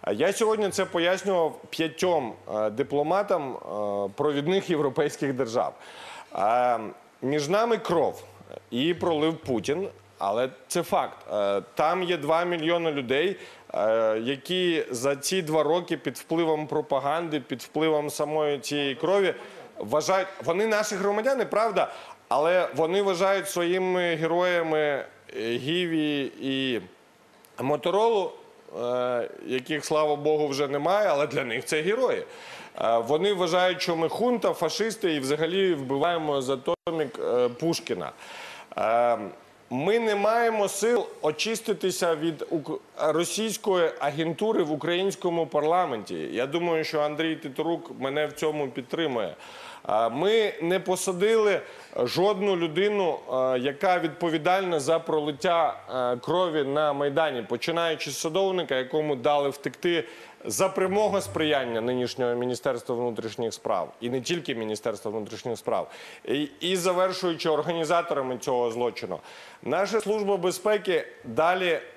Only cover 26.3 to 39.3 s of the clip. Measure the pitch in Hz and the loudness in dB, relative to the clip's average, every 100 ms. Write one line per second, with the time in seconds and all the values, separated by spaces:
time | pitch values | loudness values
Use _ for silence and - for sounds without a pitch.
26.3 | - 131 135 135 117 90 - _ _ - | -4 -4 -2 0 -2 -6 -20 _ _ -20
27.3 | - - - 123 147 175 185 233 220 180 | -20 -20 -6 -2 0 2 2 4 2 -2
28.3 | - - - - 87 120 123 123 123 110 | -6 -20 -20 -14 -6 -2 0 0 0 -4
29.3 | - - 127 131 156 - 151 151 147 147 | -8 -4 -4 -2 -6 0 2 2 2 2
30.3 | 151 151 135 143 143 151 202 208 143 147 | 2 2 0 -2 0 2 2 4 2 2
31.3 | 139 127 117 131 156 160 226 247 175 - | 0 -2 -4 -2 0 0 0 2 0 -4
32.3 | - - - - - 107 117 113 151 196 | -14 -16 -16 -16 -2 2 2 2 2 2
33.3 | 196 175 180 185 180 - 170 160 - 233 | 2 2 4 4 2 0 0 0 0 0
34.3 | 240 190 160 160 - 220 220 185 156 131 | 2 0 0 -2 0 -4 0 0 0 0
35.3 | 151 160 190 190 160 131 139 160 170 156 | 0 0 2 2 0 0 0 2 0 0
36.3 | 143 127 131 143 170 - 165 139 - 71 | 0 0 -2 -2 -4 -2 -2 -4 -2 0
37.3 | 120 123 120 165 160 - 101 71 - - | 2 2 2 0 0 -2 -4 -4 -10 -18
38.3 | - - - - - 104 117 120 113 101 | -16 -16 -16 -10 -2 2 4 4 2 -2